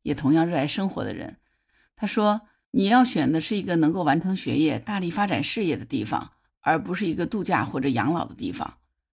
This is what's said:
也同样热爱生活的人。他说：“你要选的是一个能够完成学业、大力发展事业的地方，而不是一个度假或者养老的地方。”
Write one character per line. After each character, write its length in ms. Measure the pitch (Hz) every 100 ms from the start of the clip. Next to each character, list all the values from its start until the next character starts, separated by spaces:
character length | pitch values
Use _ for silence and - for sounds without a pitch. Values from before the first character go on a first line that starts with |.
也 120 | -
同 180 | 147 143
样 140 | 160 170
热 100 | 165
爱 100 | 143
生 200 | - 190
活 160 | -
的 80 | 104
人。 260 | 90 - - _ _ _ _ _ -
他 100 | 208
说 360 | - 208 214 - _ _
：“你 140 | - 196
要 180 | 247
选 280 | 254 175 135
的 80 | 160
是 160 | 156 208
一 60 |
个 140 | 185 170
能 160 | 156
够 120 | 185
完 160 | 156 151
成 160 | 185 190
学 220 | - 127
业、 200 | 156 117
大 220 | - 202
力 100 | 175
发 160 | 185 202
展 160 | 131
事 220 | - -
业 120 | 185 135
的 80 |
地 200 | 117 135
方， 280 | 107 - - _ _ _
而 200 | 143 160
不 140 | 180
是 120 | 180 190
一 80 |
个 120 | 160 170
度 160 | 214
假 220 | 180 156
或 160 | 107 131
者 80 | 135
养 240 | 117 113
老 120 | 170
的 100 | -
地 180 | - 92
方。” 260 | 87 - - _ _ _